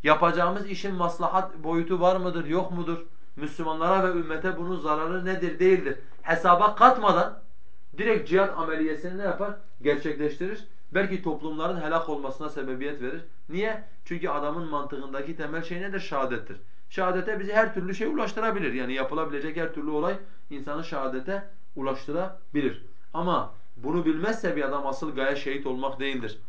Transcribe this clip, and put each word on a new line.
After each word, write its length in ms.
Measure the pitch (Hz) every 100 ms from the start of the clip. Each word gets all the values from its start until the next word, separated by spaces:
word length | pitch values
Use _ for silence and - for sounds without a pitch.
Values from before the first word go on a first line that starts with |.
Yapacağımız 640 | 147 156 170 160 175 202 196
işin 280 | 185 196
maslahat 640 | 185 170 - 165 185 185 165
boyutu 440 | 156 170 165 185
var 160 | 180 185
mıdır, 280 | 180 170
yok 280 | 147 156 139
mudur? 260 | 175 160 170 - - - -
Müslümanlara 680 | 147 - 160 160 170 190
ve 140 | 185 175
ümmete 380 | 156 156 185 165
bunun 220 | 175 180
zararı 440 | 151 151 160 180
nedir, 340 | 180 185 170 156
değildir? 400 | 185 185 139 - - -
Hesaba 520 | - 165 202 202 208
katmadan 640 | - 247 254 208 175 - - - - - - - -
direkt 300 | 233 165 147
cihat 300 | 180 196 165
ameliyesini 600 | 160 156 156 147 180 185
ne 40 |
yapar? 320 | 202 - 202 - - -
Gerçekleştirir. 880 | 147 139 160 147 147 143 185 214 - - -
Belki 280 | 175 190 185
toplumların 580 | 170 - 156 156 170 175
helak 280 | 156 165 160
olmasına 400 | 143 135 135 151
sebebiyet 540 | 147 131 127 143 143
verir. 220 | 123 165 165 - -
Niye? 360 | 170 220 - - -
Çünkü 240 | - 170 165
adamın 400 | 143 147 165 165
mantığındaki 680 | 147 143 139 135 135 139 160
temel 260 | 147 160
şey 180 | - 175
nedir? 200 | 196 190
Şehadettir. 560 | 170 143 131 117 - 98 - - -
Şehadete 500 | - 185 180 180 208
bizi 120 | 196
her 220 | 214 220
türlü 200 | 190 180
şey 120 | 185 220
ulaştırabilir. 680 | 302 208 220 220 196 151
Yani 200 | 123 123
yapılabilecek 640 | 135 131 151 156 143 156 165
her 180 | 160
türlü 160 | 151 147
olay 240 | 151 175 196 - - -
insanı 340 | 143 143 151
şehadete 640 | 165 147 135 131 131 196 196 - - -
ulaştırabilir. 1040 | 135 135 - 156 185 - - 147 131 - - - -
Ama 400 | 160 175 147 113 - - -
bunu 280 | 123 170
bilmezse 520 | 160 156 202 220 185 147
bir 60 |
adam 240 | 135 143 135
asıl 280 | 135 156
gaye 220 | 131 135 139
şehit 300 | 143 139 139
olmak 340 | 127 135 135
değildir. 380 | 139 131 110 -